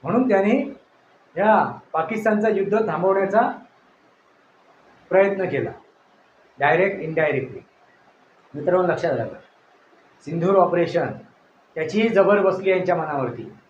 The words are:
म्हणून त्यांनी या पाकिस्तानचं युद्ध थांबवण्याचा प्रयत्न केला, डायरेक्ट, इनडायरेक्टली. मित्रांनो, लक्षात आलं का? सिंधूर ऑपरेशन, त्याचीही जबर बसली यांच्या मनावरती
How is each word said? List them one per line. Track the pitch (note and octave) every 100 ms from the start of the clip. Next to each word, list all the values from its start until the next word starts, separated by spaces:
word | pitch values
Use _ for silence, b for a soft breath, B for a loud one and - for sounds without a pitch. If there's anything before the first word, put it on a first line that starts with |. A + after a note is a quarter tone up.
म्हणून | D#3+ A#3 B3+
त्यांनी | G3 G3+ C4 - - _ _ _ _ _ E3
या | G#3 G#3 C3+ B2 _
पाकिस्तानचं | D#3+ - G#3+ A3 G#3 A3
युद्ध | G3 G3 A3 A3
थांबवण्याचा | D#3+ F#3+ G3 F#3+ G#3 B3 - - _ _ _ _ _ _ _ _ _ _ _ _ _ _
प्रयत्न | F#3 G3 F#3+ F#3
केला, | C#3 - - _ _ _ _ _ _ _ -
डायरेक्ट, | C#3+ D#3+ G#3 G3
इनडायरेक्टली. | D#3+ D#3+ D#3 C3+ B2+ - - _ _ _ _ _ _ _ _
मित्रांनो, | C#3+ C#3+ F3+
लक्षात | F3 D3+ E3+
आलं | B2+
का? | - - - _ _ _ _ _ _ _
सिंधूर | - E3 F3 G3
ऑपरेशन, | F3 F3 E3+ E3 B2+ G#2 - _ _ _ _
त्याचीही | D#3+ D#3+ G#3 A3+
जबर | F#3+ F#3 G3+
बसली | F#3+ F#3 F#3+
यांच्या | F#3 F3 E3+
मनावरती | D#3 C#3+ B2 A#2 G#2+ -